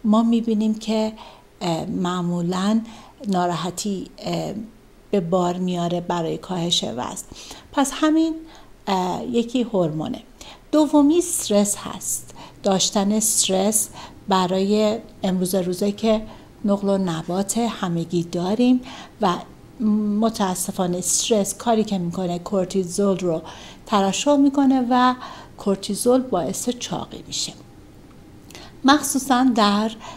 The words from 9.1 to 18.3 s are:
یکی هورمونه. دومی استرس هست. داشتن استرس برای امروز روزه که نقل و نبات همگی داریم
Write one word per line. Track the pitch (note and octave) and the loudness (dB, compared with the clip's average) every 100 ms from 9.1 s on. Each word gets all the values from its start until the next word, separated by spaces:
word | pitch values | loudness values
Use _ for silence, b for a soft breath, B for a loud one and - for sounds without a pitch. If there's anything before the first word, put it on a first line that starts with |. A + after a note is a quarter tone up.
| F3+ B3 | -2 0
یکی | A#3 A#3 B3+ | 0 0 -2
هورمونه. | A3 F#3+ F3 D#3 D3 - - - B B - | 0 0 0 0 -6 -8 -12 -20 B B 0
دومی | D4+ D4 D4 C#4+ F4 | 2 4 6 6 4
استرس | - - - G3+ G3+ - | 2 -4 0 2 2 -2
هست. | - - - - - - B B | -8 -10 -8 -8 -10 -18 B B
داشتن | G3+ F#3+ - G#3+ G3+ | 0 2 2 0 2
استرس | G#3+ A3 - - F#3 G3+ A3 - B B - - | 2 2 0 2 2 2 0 -4 B B -14 0
برای | F#3+ F3+ F#3+ G3 G#3+ G#3+ A3+ - - | 2 2 2 2 2 2 0 -8 -6
امروز | F#3+ F#3 F#3 G3 | -2 0 0 0
روزه | F3+ F3+ G3+ | 0 -2 -2
که | G3+ A3+ G#3+ - B B - G3+ | 0 0 0 -2 B B -6 0
نقل | G3+ G3 | 0 2
و | G3 | 0
نبات | F#3 D#3+ E3 F3+ G3+ A3+ | 0 -2 -2 -2 -2 0
همگی | A#3 G#3 F#3 E3+ E3 F3 | -2 -2 -2 -2 -2 -2
داریم | E3+ | -2